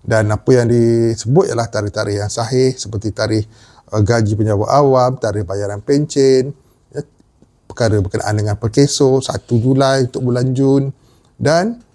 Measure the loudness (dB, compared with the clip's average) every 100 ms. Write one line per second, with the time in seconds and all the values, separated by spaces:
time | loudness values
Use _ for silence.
0 | 0 0 0 -2 2 2 4 2 4 2
1 | 0 -2 0 0 2 -2 -4 -4 -4 -4
2 | -4 -4 -4 -4 -2 0 0 -2 -8 -6
3 | -6 -4 -2 -2 -4 -12 -20 -20 _ -2
4 | 2 2 0 0 0 0 2 2 4 4
5 | 2 0 -4 -4 -6 -6 -8 -8 -2 0
6 | 0 2 4 4 2 -6 _ _ _ -14
7 | -14 _ _ _ _ _ _ -2 0 0
8 | 0 -4 -2 -2 -2 -2 -2 2 2 4
9 | 2 2 -2 -8 -2 0 2 2 2 2
10 | 0 -2 -4 -2 -2 0 2 2 0 -8
11 | _ _ _ _ 0 0 -2 -6 _